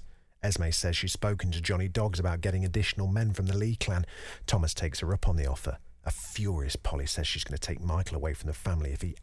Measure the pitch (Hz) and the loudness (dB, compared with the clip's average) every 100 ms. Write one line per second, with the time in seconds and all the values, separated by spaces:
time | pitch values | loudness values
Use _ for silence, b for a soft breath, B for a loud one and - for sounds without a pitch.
0 | b b b b 104 90 82 80 90 85 | b b b b 0 2 2 2 2 2
1 | 92 - 104 98 90 85 82 92 95 113 | 0 0 0 2 0 0 0 0 0 2
2 | 107 87 90 85 98 95 95 104 - - | 0 2 0 2 2 2 2 2 2 2
3 | 95 104 110 98 95 101 110 110 - 90 | 2 2 2 2 0 2 0 0 0 0
4 | 85 B B B - 101 80 - 82 - | 0 B B B 0 2 2 0 -2 -2
5 | 85 98 - 80 69 69 69 65 - - | 0 2 4 4 2 0 -4 -6 -10 -8
6 | - - - - 104 82 67 - - 73 | -4 -4 -4 -2 0 0 -2 -2 -2 -2
7 | 73 - 76 - - 69 - 85 85 82 | -2 -2 -2 -2 -4 -4 -4 -2 0 0
8 | - 78 78 73 76 78 95 85 73 - | 0 -2 -2 -2 -4 -2 0 0 0 -2
9 | 90 - | -4 -2